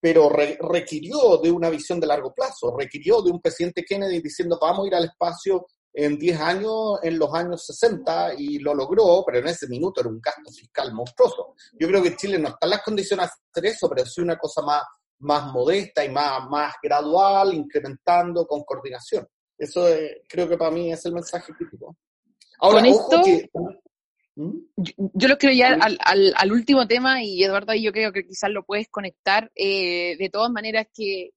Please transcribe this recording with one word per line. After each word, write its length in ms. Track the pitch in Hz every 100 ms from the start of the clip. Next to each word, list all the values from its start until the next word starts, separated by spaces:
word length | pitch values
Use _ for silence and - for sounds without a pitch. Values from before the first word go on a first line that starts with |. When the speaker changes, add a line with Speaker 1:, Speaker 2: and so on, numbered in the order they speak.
Speaker 1:
pero 260 | 170 160 147
re-, 300 | 147 147 -
requirió 760 | - 170 - 156 165 294 247 165
de 120 | 160
una 200 | 170 165
visión 320 | 156 - 175
de 60 | 160
largo 260 | 143 131
plazo, 420 | - 508 - 120 120
requirió 440 | 131 147 151 226
de 100 | 175
un 80 | 175
presidente 460 | 165 156 175 175 -
Kennedy 360 | 196 196 170
diciendo, 380 | 151 - 170 165
"Vamos 220 | 156 180
a 40 | 196
ir 80 | 180
al 100 | 165
espacio 640 | _ 175 165 190 185 - _ _
en 240 | - 147 147
diez 200 | 165 160
años, 580 | 156 190 214 220 220 202
en 160 | 165 165
los 160 | 151
años 320 | 160 175 170 -
sesenta", 680 | - - 180 147 165 175 -
y 220 | 143 143
lo 140 | 143
logró, 500 | 143 135 202 202 175 -
pero 140 | 123
en 80 | 143
ese 220 | 170 131
minuto 320 | 123 175 160
era 80 | 120
un 100 | 110
gasto 320 | 147 - -
fiscal 420 | - _ - 135
monstruoso. 600 | 110 120 - 254 - - _ _ _
Yo 80 | 160
creo 160 | 196
que 140 | 175 170
Chile 200 | 202 190
no 120 | 151
está 160 | - 165
en 60 |
las 120 | 208
condiciones 440 | 220 214 - 196 175
de 40 | - _ -
hacer 100 | 185
eso, 160 | 226 170
pero 160 | 131 127
sí 140 | -
una 160 | 175 160
cosa 240 | 156 -
más, 200 | 147 147 143 _ _ _
más 300 | 143 147 139
modesta 500 | 127 131 190 185 -
y 60 | 143
más, 320 | 135 147 131 123
más 240 | 143 147 -
gradual, 680 | 147 147 147 170 196 196 196
incrementando 920 | 170 143 147 135 131 - 175 175 170 165
con 200 | 151 147
coordinación. 600 | 135 - 127 - 202 196 _ _ _
Eso, 320 | 147 180 175
eh, 360 | 160 151 - _
creo 220 | 165 170
que 80 | 170
para 140 | 160
mí 200 | 165 170
es 140 | 165 175
el 80 |
mensaje 400 | 170 170 175 -
crítico. 420 | 160 170 - - 170 _ _ _ _ _ _
Ahora, 220 | 185 214
Speaker 2:
Con 80 | 240
Speaker 1:
ojo 120 | 427
Speaker 2:
esto, 200 | - 330
Speaker 1:
que, 260 | 381 349 - - 359 - _ _ _ _ _ -
¿Mm? 220 | 156 320 - -
Speaker 2:
yo, 180 | 175 - 196
yo 140 | 190 262
lo 100 | 285
quiero 180 | 277 254
llevar 220 | 247 262
Speaker 1:
¿Mm? 40 |
Speaker 2:
al, 140 | 220 190
al, 300 | - 196 196 -
al 160 | 196
último 360 | 233 233 269 226
tema, 360 | 240 254 262
y 200 | 214 185
Eduardo, 280 | 190 196 208
ahí 120 | 220
yo 100 | 220
creo 180 | 202 220
que 140 | 196 180
quizás 240 | 185 202
lo 160 | 208 -
puedes 240 | 208 226
conectar, 640 | - 196 _ - 202 226 -
eh, 640 | 196 196 180 175 175 160
de 120 | 190
todas 220 | 202 233
maneras 360 | 233 220 220 220
que 360 | - 208 190 180